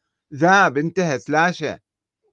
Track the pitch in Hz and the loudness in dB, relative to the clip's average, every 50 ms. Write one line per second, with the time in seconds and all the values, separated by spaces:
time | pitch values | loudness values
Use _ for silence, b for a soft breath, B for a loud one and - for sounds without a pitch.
0 | _ _ _ _ _ _ 151 131 160 180 190 202 190 160 123 139 151 165 - 190 | _ _ _ _ _ _ -6 0 2 4 4 4 4 2 0 -2 -4 -4 -4 -4
1 | 180 160 135 120 - - 147 151 165 180 170 - 156 127 90 - _ _ _ _ | -2 -2 -4 -6 -4 -2 0 0 0 0 -2 -4 -8 -8 -8 -10 _ _ _ _
2 | _ _ _ _ _ _ | _ _ _ _ _ _